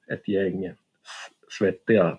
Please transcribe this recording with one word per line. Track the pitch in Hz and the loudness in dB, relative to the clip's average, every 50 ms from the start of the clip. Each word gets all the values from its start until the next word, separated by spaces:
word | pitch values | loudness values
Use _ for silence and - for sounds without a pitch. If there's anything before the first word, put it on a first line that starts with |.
| _ - | _ -10
ett | - - - | -10 -8 -4
gäng | - 98 95 98 92 90 95 95 | -2 0 0 0 0 -2 -4 -6
s-, | 87 - _ _ _ _ _ _ - - - - - _ _ _ - | -8 -10 _ _ _ _ _ _ -18 -18 -16 -18 -18 _ _ _ -12
svettiga | - - 104 95 90 - - - 113 101 87 82 80 | -4 0 0 0 0 0 2 4 4 6 4 4 0